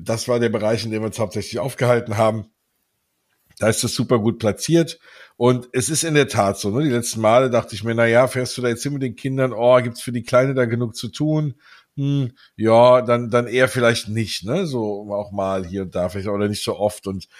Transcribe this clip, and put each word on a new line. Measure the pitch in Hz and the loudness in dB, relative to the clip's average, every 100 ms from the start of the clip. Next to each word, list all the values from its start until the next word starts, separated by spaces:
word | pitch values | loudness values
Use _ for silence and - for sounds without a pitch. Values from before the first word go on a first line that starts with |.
das | 92 113 - | -6 -4 -2
war | 123 | 0
der | 117 | 0
Bereich, | 110 107 113 | 0 0 -2
in | 110 | -2
dem | 107 | -4
wir | 110 | -4
uns | - | -4
hauptsächlich | 104 110 - 110 | -4 -6 -6 -6
aufgehalten | 131 - 123 120 113 107 | -6 -2 2 2 0 0
haben. | 110 110 98 _ _ _ _ _ _ _ _ _ _ - | 0 0 -8 _ _ _ _ _ _ _ _ _ _ -2
Da | 107 | 0
ist | 110 | 0
das | 120 | -2
super | - 117 123 | -4 0 2
gut | 110 117 | 0 0
platziert. | 110 98 - 165 165 - _ - - - | -2 -2 0 2 2 -6 _ -20 -18 0
Und | 120 127 - | 2 2 -2
es | 127 117 | -4 -2
ist | 156 | -2
in | 165 | 0
der | 147 135 | 2 2
Tat | 110 98 98 | 2 0 0
so, | 104 | -2
ne? | 113 | -2
Die | 156 | 0
letzten | 120 117 110 | 0 -2 0
Male | 110 120 131 | 4 4 4
dachte | 117 - | 0 -2
ich | 101 | -6
mir, | 113 | -4
na | 117 117 | 0 4
ja, | 117 127 | 4 4
fährst | 131 123 - | 0 -6 -4
du | |
da | 123 | -4
jetzt | 117 | -2
hin | 143 | -6
mit | 143 | -4
den | 131 - | -6 -6
Kindern? | 135 135 131 | -6 -2 -2
Oh, | 107 120 127 | 2 4 4
gibt's | 120 113 | 4 -6
für | - | -8
die | 120 | -8
Kleine | 113 123 135 | 2 2 4
da | 131 120 | 2 0
genug | 117 120 - | -2 -4 -6
zu | 120 | -10
tun? | - 151 156 151 - _ - _ - | -4 -2 0 -2 -6 _ -20 _ -6
Hm, | 139 143 127 - _ - | -2 -2 -4 -8 _ -2
ja, | 110 113 123 123 | 4 6 8 6
dann, | 117 120 120 | 4 0 2
dann | 120 120 | 0 2
eher | 123 127 | 2 2
vielleicht | 127 117 117 101 | 2 2 2 -2
nicht, | 110 104 - | -4 -4 -6
ne? | 92 160 175 | -4 -4 -4
So | 127 107 101 104 | -4 -4 -6 -6
auch | 101 101 | -6 -6
mal | 101 95 95 87 | -4 -2 -2 -4
hier | 98 | -6
und | 95 | -6
da | 92 90 | -4 -4
vielleicht, | 98 98 | -4 -4
oder | 101 104 | -2 -2
nicht | 104 | -2
so | - 98 | -6 -2
oft. | 104 - 98 | -2 -2 -8
Und | 95 - | -8 -10